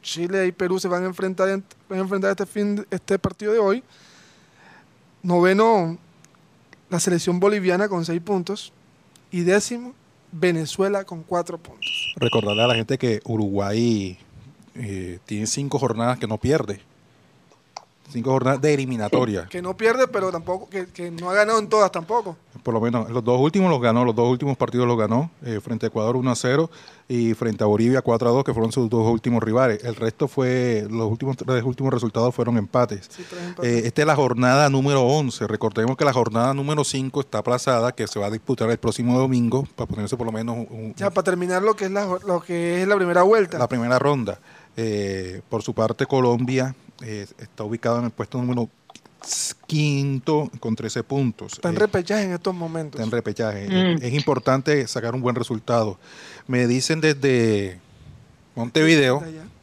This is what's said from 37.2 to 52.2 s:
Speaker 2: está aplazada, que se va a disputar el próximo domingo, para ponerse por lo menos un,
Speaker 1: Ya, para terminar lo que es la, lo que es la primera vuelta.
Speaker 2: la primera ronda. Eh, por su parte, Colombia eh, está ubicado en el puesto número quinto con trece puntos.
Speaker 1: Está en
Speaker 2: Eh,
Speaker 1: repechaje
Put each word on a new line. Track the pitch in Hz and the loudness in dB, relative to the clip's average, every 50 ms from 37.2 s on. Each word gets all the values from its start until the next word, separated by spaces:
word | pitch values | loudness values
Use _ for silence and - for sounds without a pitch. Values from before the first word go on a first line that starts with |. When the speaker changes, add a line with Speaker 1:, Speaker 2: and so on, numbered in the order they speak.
Speaker 2:
está | 131 _ - | -6 _ -6
aplazada, | 107 - 120 123 123 - 139 127 117 113 123 - | -4 0 0 -2 0 2 2 2 2 2 0 -2
que | - 113 | -4 -6
se | 101 - 107 | -6 -4 -4
va | 101 | -4
a | 101 | -4
disputar | 110 110 _ - 131 - 113 110 | -4 -6 _ -4 -2 0 0 0
el | 117 | 0
próximo | 110 - 117 104 - 120 123 123 | 0 0 -2 -2 0 0 2 2
domingo, | 127 131 131 131 123 120 117 113 131 139 - - | 2 2 2 2 2 2 2 0 0 -2 -4 -8
para | - 120 104 | -10 -8 -6
ponerse | - 107 104 104 - | -4 -6 -4 -4 -4
por | 117 120 | -4 -4
lo | 113 110 | -6 -6
menos | 110 113 117 117 120 113 - | -6 -6 -6 -6 -8 -8 -10
un, | 117 110 110 110 - | -12 -12 -12 -12 -8
Speaker 1:
Ya, | - 190 202 | -4 -4 -2
para | 170 202 170 | -2 0 0
terminar | 190 185 175 180 180 180 185 196 | 0 -2 0 -2 -2 -2 0 2
lo | 220 214 | 2 0
que | 208 196 | 0 -2
es | 185 | -4
la, | 196 202 202 185 180 185 - | -2 -2 -2 -2 -4 -6 -2
lo | 202 180 170 | -2 -2 -2
que | - - 175 170 170 170 170 180 | -2 -4 -4 -4 -2 -2 -2 0
es | 185 196 | 0 2
la | 208 | 2
primera | 196 185 175 175 180 180 | 2 2 2 4 6 6
vuelta. | 196 226 220 202 165 - | 8 6 6 4 2 0
Speaker 2:
la | - 123 113 | -2 0 0
primera | 127 123 117 120 127 127 | 0 -2 2 4 4 4
ronda. | 123 143 147 135 117 101 92 - _ - - - - _ _ | 4 4 2 2 0 -4 -6 -8 _ -20 -20 -20 -20 _ _
Eh, | - 113 110 104 104 101 98 95 95 92 92 92 90 - _ | -6 -4 -2 -2 -2 -2 -2 -4 -6 -6 -8 -10 -12 -10 _
por | - 110 - | -6 -6 -4
su | - 117 | -4 0
parte, | - 110 110 104 - 135 | 0 0 0 0 -2 -2
Colombia | - - 135 127 123 120 117 127 123 131 131 127 131 131 _ _ - _ - 127 | 0 2 4 4 4 4 2 0 0 0 0 0 -2 -6 _ _ -20 _ -16 -12
eh, | 113 107 104 101 - - - | -10 -10 -10 -10 -12 -16 -20
está | 113 - _ - 110 | -20 -20 _ -10 -8
ubicado | 104 117 113 - 120 117 120 | -6 -6 -2 0 0 0 2
en | 120 | 0
el | 120 | -4
puesto | - - 113 - - | -4 -6 -8 -6 -4
número | 127 123 123 127 123 117 - _ _ _ _ - - _ - _ _ - - - - - - - _ - | -4 -2 -2 -2 -2 -4 -4 _ _ _ _ -20 -20 _ -20 _ _ -12 -8 -8 -6 -6 -8 -8 _ -8
quinto | - 160 151 151 147 143 139 139 139 135 131 - - 156 151 151 - - 120 | -4 -2 0 2 2 0 0 0 -2 -4 -2 0 0 0 0 0 -2 -8 -8
con | - 117 110 | -4 -4 -4
trece | - 117 110 - 123 110 | -4 -4 -6 -6 -6 -6
puntos. | _ 135 139 135 120 107 - 95 92 - | _ -2 0 0 -2 -2 -6 -12 -14 -12
Speaker 1:
Está | - - 175 | -6 -4 -4
en | 165 | 0
Speaker 2:
Eh, | - | 2
Speaker 1:
repechaje | 214 208 202 196 175 175 208 214 | 0 2 0 -4 -2 0 -2 -2